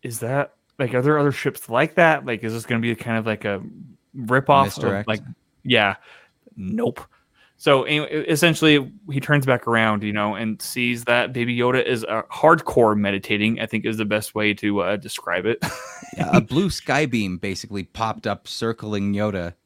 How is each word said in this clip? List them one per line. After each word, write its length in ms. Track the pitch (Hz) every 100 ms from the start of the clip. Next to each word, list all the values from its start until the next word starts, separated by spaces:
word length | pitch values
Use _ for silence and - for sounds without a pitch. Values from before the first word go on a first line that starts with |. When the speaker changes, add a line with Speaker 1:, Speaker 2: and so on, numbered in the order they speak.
Speaker 1:
is 160 | 127 113
that 340 | 117 139 - _ _ _
like, 140 | 123
are 80 | 123
there 180 | 135 151
other 120 | 143
ships 380 | 131 143 - -
like 260 | 117 160 -
that? 300 | 165 151 139
Like, 180 | 113
is 100 | 113
this 120 | 113 113
gonna 160 | 117
be 140 | 117 113
kind 220 | 120 113
of 80 | 110
like 200 | 104 107
a 160 | 98 - - - - _ 120
ripoff 440 | 113 127 135 139
of, 40 | 139 -
Speaker 2:
Misdirect. 300 | 101 98 107
Speaker 1:
like, 140 | 107 123 - _ _
yeah. 320 | - 120 101 95 - - _ _ _ -
Nope. 460 | 185 214 233 - - _ _ _ _ _
So 260 | - 139
anyway, 240 | - 151 151
e-, 200 | 151 147
essentially, 600 | 151 170 156 156 147 131 - -
he 80 | 139
turns 260 | - 147 131
back 220 | 123 -
around, 340 | 117 110 107
you 100 | 107
know, 200 | 104 104 104
and 260 | 113 107
sees 420 | - - 120 120 120
that 280 | 120 120
Baby 240 | 123 120 120
Yoda 260 | 120 127 -
is, 200 | 123 110
uh, 160 | 110 -
hardcore 680 | - 156 170 - - 113 107
meditating, 640 | 101 98 - 104 107 113
I 60 | 107
think 200 | 110 113
is 120 | 110
the 80 | 107
best 280 | 107 104
way 200 | 107 107 101
to, 240 | 104 101
uh, 140 | 90 101
describe 500 | 98 - - 87 92
it. 180 | 117 -
<laughs> 40 | - - - - -
Speaker 2:
Yeah, 120 | -
a 80 | -
blue 280 | 107 135 196
sky 340 | - - 139 151
beam 320 | 120 101 90
basically 460 | 101 95 - 101
popped 420 | 92 - 113 110 110
up 220 | 101 -
circling 680 | - 117 113 107 104 101
Yoda. 400 | 101 107 98 85 -